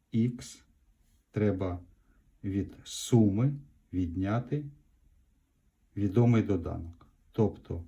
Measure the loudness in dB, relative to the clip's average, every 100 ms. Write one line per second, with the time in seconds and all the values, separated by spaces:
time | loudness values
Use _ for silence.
0 | _ 0 0 -2 -14 -20 _ _ _ _
1 | _ _ _ 0 0 0 -2 -6 -12 _
2 | _ _ _ _ -6 -4 -4 -8 -16 -12
3 | 2 4 6 4 0 -2 -10 _ _ -4
4 | -4 -2 -2 -2 -4 -6 -8 -14 _ _
5 | _ _ _ _ _ _ _ _ _ -4
6 | 0 4 6 4 4 0 -2 -8 -10 -16
7 | -20 _ _ 0 0 -2 -10 -10